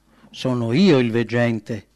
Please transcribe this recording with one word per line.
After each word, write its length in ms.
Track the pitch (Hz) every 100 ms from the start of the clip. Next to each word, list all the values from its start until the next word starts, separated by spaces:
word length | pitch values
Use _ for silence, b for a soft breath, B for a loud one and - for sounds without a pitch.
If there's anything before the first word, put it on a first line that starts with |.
| b b b
"Sono 420 | - 131 123 117
io 260 | 127 196 139
il 140 | 120
veggente." 760 | 113 110 120 120 113 - 110 -